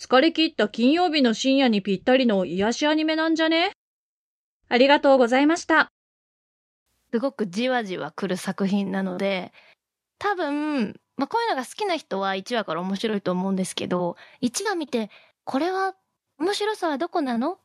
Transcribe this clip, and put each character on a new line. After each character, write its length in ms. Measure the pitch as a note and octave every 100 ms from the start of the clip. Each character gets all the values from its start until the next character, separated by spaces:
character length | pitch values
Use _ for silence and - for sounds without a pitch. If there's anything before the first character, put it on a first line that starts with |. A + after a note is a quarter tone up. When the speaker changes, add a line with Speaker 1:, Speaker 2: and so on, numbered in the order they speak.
Speaker 1:
疲 200 | - B3+
れ 100 | D#4+
切 200 | D#4+ D#4+
っ 20 |
た 140 | - G#3
金 240 | - B3
曜 200 | E4 F4+
日 80 | D4+
の 140 | B3
深 220 | G#3+ C4 C4+
夜 100 | C4
に 160 | G#3
ぴ 120 | G3+
っ 80 | F#3
た 120 | - B3+
り 100 | B3
の 180 | G3
癒 280 | F3+ F3+ G#3
し 140 | A#3 D4+
ア 80 |
ニ 100 | D#4
メ 120 | D#4 D#4+
な 120 | D#4+
ん 60 |
じ 80 | D#4+
ゃ 60 | D#4+
ね？ 240 | E4 F#4 - _ _ _ _ _ _ _ _ _
あ 100 | A#3+
り 80 | C4+
が 140 | D4
と 160 | D4 C4+
う 20 |
ご 80 | A#3
ざ 140 | B3+
い 80 | D4
ま 80 | E4+
し 100 | -
た。 220 | D#4+ - _ _ _ _ _ _ _ _ _ _ _ _
Speaker 2:
す 60 | A#3
ご 140 | C4+
く 160 | C4+ G#3
じ 200 | F3+ B3+
わ 140 | B3
じ 160 | G#3 E3+
わ 140 | D3
く 160 | - F#3
る 80 | F3+
作 320 | - F#3 G3
品 240 | G3+ G3
な 100 | F#3+
の 140 | F#3+ F3+
で、 340 | G3 F#3+ F#3 - _ _ _ _ _ _
多 160 | G4+ F#4+
分、 580 | D4+ D4 D4+ C#4+ G#3+ - _ -
ま 80 |
あ、 20 | C#4
こ 120 | A4+
う 20 |
い 40 | A#4
う 40 |
の 60 | D4
が 100 | A#3+
好 60 |
き 140 | - G#4
な 100 | D#4+
人 240 | - F#3+
は 160 | G3 F#3+
一 180 | F#3+
話 100 | A#3+
か 100 | F#3+ D#3+
ら 40 |
面 120 | F#3
白 220 | G3 A3 G3+
い 40 |
と 120 | -
思 160 | F3+ F#3+
う 40 |
ん 40 | F#3+
で 80 |
す 100 | F#3
け 140 | - G3
ど、 280 | F3+ F3 - - -
一 220 | B3 -
話 140 | G4+ F#4
見 100 | D4
て、 240 | A#3 G#3 - _ _
こ 160 | - C4+
れ 140 | E4+
は 240 | F#4+ F#4+ F#4 _ _ _ _
面 160 | E4+
白 200 | G4+ G#4 G#4+
さ 120 | E4+
は 80 | C#4
ど 100 | F4
こ 120 | F#4
な 160 | C4+ A#3
の？ 220 | C#4+ F#4+